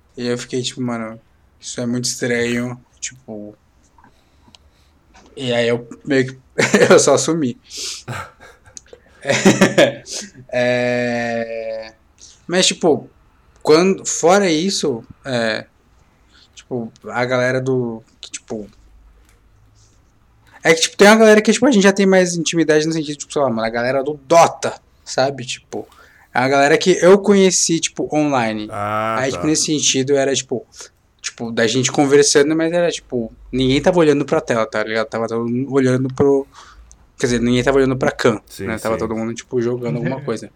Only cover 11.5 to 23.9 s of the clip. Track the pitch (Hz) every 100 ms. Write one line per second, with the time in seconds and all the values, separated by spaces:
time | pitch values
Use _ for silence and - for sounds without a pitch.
11.5 | 113 113 110 110 - _ _ - _ -
12.5 | 175 - - 175 131 - _ _ _ _
13.5 | _ - 156 185 185 - - 160 196 196
14.5 | 156 185 196 156 117 - - 139 123 113
15.5 | 110 120 _ _ _ _ _ _ _ _
16.5 | _ - 127 113 - 104 113 123 127 123
17.5 | 131 131 127 120 113 - _ - - -
18.5 | 113 98 _ _ _ _ _ _ _ _
19.5 | _ _ _ _ _ _ _ _ _ _
20.5 | - 160 165 - - 202 226 220 214 214
21.5 | 208 262 196 196 196 196 190 180 175 156
22.5 | 170 151 156 156 160 147 151 - 156 135
23.5 | 113 113 117 120